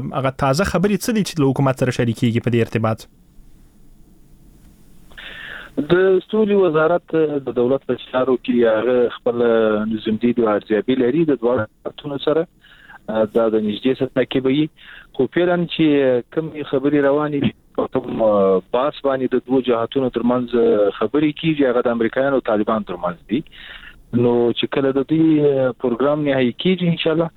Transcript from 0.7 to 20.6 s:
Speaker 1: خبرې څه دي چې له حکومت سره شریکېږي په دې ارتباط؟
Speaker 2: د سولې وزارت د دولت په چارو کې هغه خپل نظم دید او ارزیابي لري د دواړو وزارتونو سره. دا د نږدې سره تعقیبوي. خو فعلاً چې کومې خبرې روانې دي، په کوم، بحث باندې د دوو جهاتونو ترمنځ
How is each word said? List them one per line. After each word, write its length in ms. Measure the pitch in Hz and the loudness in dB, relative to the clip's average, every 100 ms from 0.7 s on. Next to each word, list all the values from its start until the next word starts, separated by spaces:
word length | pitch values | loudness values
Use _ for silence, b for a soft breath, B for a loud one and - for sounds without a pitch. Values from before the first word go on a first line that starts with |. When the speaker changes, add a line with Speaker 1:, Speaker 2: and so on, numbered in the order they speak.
Speaker 1:
خبرې 260 | 180 202 196 | 0 0 0
څه 80 | - 220 | -2 -2
دي 40 | 180 | -2
چې 60 | - | 0
له 20 | 135 | 0
حکومت 240 | 131 139 131 | 2 0 0
سره 80 | 127 123 | -2 0
شریکېږي 400 | 120 110 120 113 - | -2 0 0 0 0
په 20 | |
دې 60 | 117 110 | 0 0
ارتباط؟ 340 | 117 110 110 - _ _ - - - - - - - - - - - - - - - - - - - B B B B B - 151 | 0 -2 -4 -8 _ _ -20 -20 -20 -20 -20 -20 -20 -20 -20 -20 -20 -20 -20 -20 -20 -20 -20 -20 -20 B B B B B -8 2
Speaker 2:
د 20 | 175 190 185 - | 4 4 2 0
سولې 240 | 214 214 202 | 0 2 2
وزارت 440 | 180 156 156 175 - 160 151 147 131 | 2 2 2 0 -2 -2 0 -2 -4
د 100 | 117 | -2
دولت 200 | 123 135 - | 0 0 -2
په 20 | 123 - | -6 -4
چارو 280 | 127 127 127 - | -2 0 -2 0
کې 80 | 120 113 110 | 2 4 2
هغه 180 | 117 123 117 - | 2 2 0 -2
خپل 180 | 123 120 120 113 110 107 110 | -4 0 2 4 2 0 -2
نظم 220 | 110 110 110 120 | -4 -4 -2 0
دید 180 | 117 | 2
او 80 | 110 104 | 2 0
ارزیابي 380 | - 107 98 131 120 | 0 -2 0 0 2
لري 160 | 151 160 | 2 0
د 40 | 131 | 0
دواړو 200 | 117 127 135 | 0 0 -2
وزارتونو 580 | _ 143 - 147 139 - | _ -16 -12 -10 -6 -2
سره. 160 | 151 180 _ B B B B - | 0 -2 _ B B B B -8
دا 360 | 110 107 117 113 | -2 0 2 2
د 20 | 110 | 0
نږدې 300 | 107 104 131 131 | -2 -2 -2 -2
سره 100 | 131 135 | -2 -2
تعقیبوي. 500 | 127 139 131 143 151 - B B B - | -2 -2 0 0 -2 -6 B B B -4
خو 80 | 190 | -2
فعلاً 220 | - 175 175 170 | 0 0 0 -2
چې 140 | - 156 143 135 123 - | 0 2 4 2 0 -2
کومې 280 | - 160 147 139 | -6 -6 -10 -4
خبرې 300 | 139 139 147 139 | -2 0 2 2
روانې 320 | 143 151 143 | 2 0 -2
دي، 80 | 143 - _ - | -2 -4 _ -6
په 60 | - | -4
کوم، 280 | 131 - 117 110 104 98 95 - 120 | -4 -4 0 2 4 4 2 0 -2
بحث 200 | 143 - 139 | -2 -2 -2
باندې 180 | 135 127 | -2 -2
د 20 | 127 - | -2 0
دوو 120 | 131 123 | 0 0
جهاتونو 400 | 117 117 135 127 117 | -2 -2 -2 -2 -2
ترمنځ 320 | 120 123 120 120 | 0 0 0 0